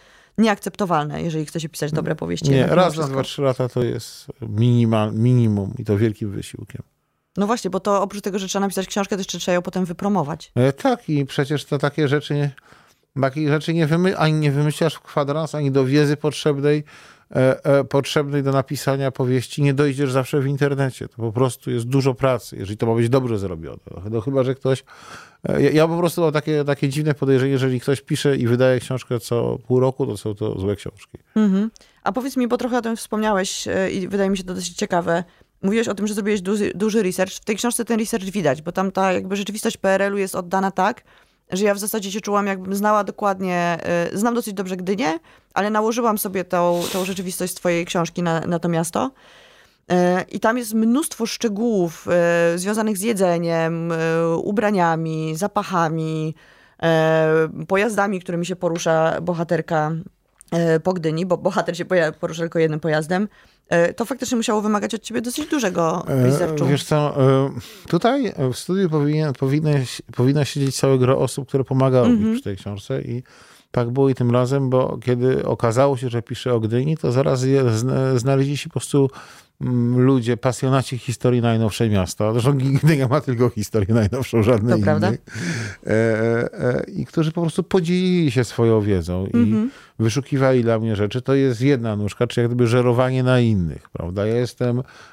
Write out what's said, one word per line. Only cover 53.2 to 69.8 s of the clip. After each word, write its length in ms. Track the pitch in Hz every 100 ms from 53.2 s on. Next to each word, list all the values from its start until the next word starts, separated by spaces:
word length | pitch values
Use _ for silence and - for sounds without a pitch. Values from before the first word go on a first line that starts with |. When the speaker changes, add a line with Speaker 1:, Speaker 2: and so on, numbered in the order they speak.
| 190 170 170 165 165 165 170
Speaker 1:
e, 40 | 165 165 165 165 165
ubraniami, 1000 | - 208 208 202 170 165 160 160 160 160
zapachami, 1000 | 202 - 202 180 165 160 160 160 156 156 - _ _ _
e, 640 | 165 160 160 160 156 160 160 - 156
pojazdami, 520 | 190 220 202 202 190
którymi 260 | 175 170 170
się 100 | 180
porusza 640 | 175 165 165 160 160 165
bohaterka, 720 | 170 170 170 165 160 160 151 165 - _ _ _ _
e, 280 | 170 170 160
po 120 | 175
Gdyni, 340 | 180 160 160 185
bo 100 | 170
bohater 400 | 180 185 165 170
się 80 |
poja-, 280 | 165 180 156
porusza 280 | 160 175 160
tylko 160 | 170 170
jednym 220 | 160 156
pojazdem. 480 | 165 151 151 185 208 - _ _ _
E, 260 | 170 170
to 100 | -
faktycznie 320 | 226 254 247 240
musiało 240 | 226 214
wymagać 340 | 208 208 208
od 80 | 226
ciebie 180 | - 226
dosyć 260 | 233 240 302
dużego 560 | 302 214 180 165 180 -
Speaker 2:
E, 160 | 135
Speaker 1:
researchu. 420 | 127 143 170 151 139
Speaker 2:
wiesz 180 | 143
co, 380 | - 151 147 143 135 135 139
e, 40 | 127 - - -
tutaj 440 | 170 233 277 240 - 131
w 40 | 120
studiu 340 | - 185 185
powinien, 420 | 156 143 151 156
powinno, 380 | 127 135 147 151 147